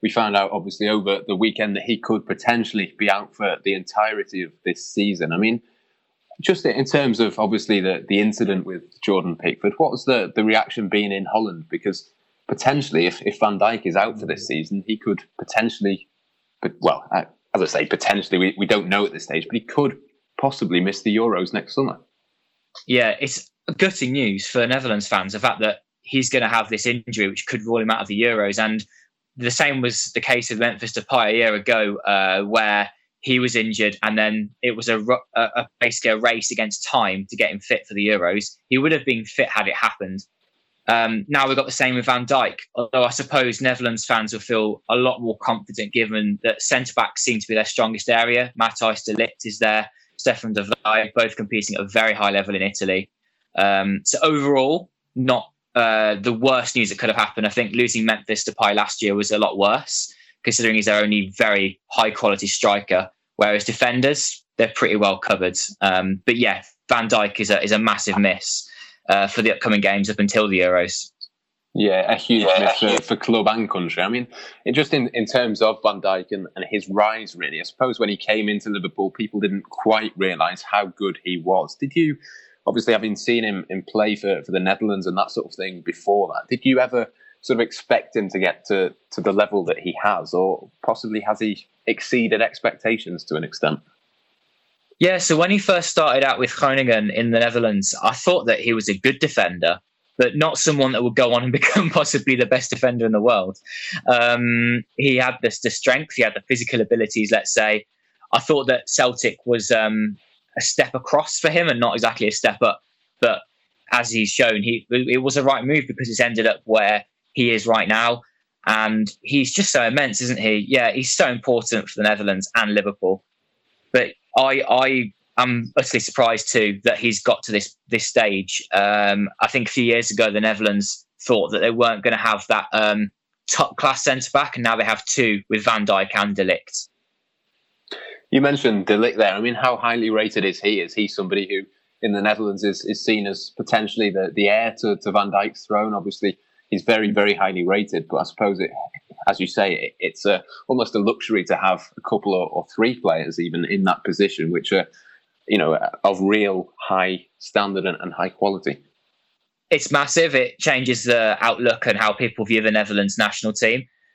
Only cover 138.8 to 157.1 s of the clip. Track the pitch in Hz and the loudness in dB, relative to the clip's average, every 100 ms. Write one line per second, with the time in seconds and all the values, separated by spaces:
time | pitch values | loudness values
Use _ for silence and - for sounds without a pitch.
138.8 | 92 104 117 107 104 95 117 120 127 120 | 2 2 2 4 2 2 -2 0 0 0
139.8 | 117 117 110 107 107 107 95 90 101 107 | -2 0 0 0 0 0 -2 0 -2 0
140.8 | 85 - 101 - 95 98 95 98 98 _ | -2 -4 -4 -2 -2 -2 -2 -6 -8 _
141.8 | _ _ 110 101 101 107 107 98 101 95 | _ _ -2 0 0 0 -2 -2 -2 -4
142.8 | - 104 - 110 101 98 - _ 113 113 | -6 -6 0 0 0 -6 -12 _ -2 0
143.8 | 107 113 104 95 95 78 101 107 113 110 | -2 -2 -2 0 -2 0 2 2 0 -4
144.8 | 110 101 107 101 98 98 104 107 - 104 | -4 -2 0 0 0 0 -2 -6 -4 -2
145.8 | 107 104 92 - 101 92 _ _ _ 98 | 0 -4 -6 -4 -4 -4 _ _ _ -6
146.8 | - 110 107 104 104 98 95 92 87 98 | 2 2 2 2 2 2 0 0 0 0
147.8 | 104 - - - - - 104 196 - - | 0 -4 -4 -4 -4 -2 -2 0 -4 -6
148.8 | - - _ - - 98 92 - 98 85 | -12 -14 _ -6 -2 -2 -2 0 0 0
149.8 | - _ 92 - 101 92 - - - 127 | -6 _ -8 -4 0 0 -2 -20 -4 -2
150.8 | 113 110 101 - - 107 87 87 95 92 | 0 0 0 -2 -2 -2 0 -2 0 -2
151.8 | - - - - 101 92 85 82 85 - | -6 -16 -4 -4 0 -2 -2 -6 -8 0
152.8 | 113 123 95 80 78 82 85 82 82 98 | 0 0 0 0 -2 -4 -4 -4 -2 0
153.8 | 92 90 - 85 101 - 80 87 - 98 | 0 0 -2 0 0 0 -2 -2 0 0
154.8 | 85 _ _ _ _ _ - 104 80 76 | 0 _ _ _ _ _ -2 0 2 2
155.8 | - - 101 95 98 107 101 95 90 _ | -2 0 0 2 2 4 2 0 -6 _
156.8 | - 95 92 | -2 0 0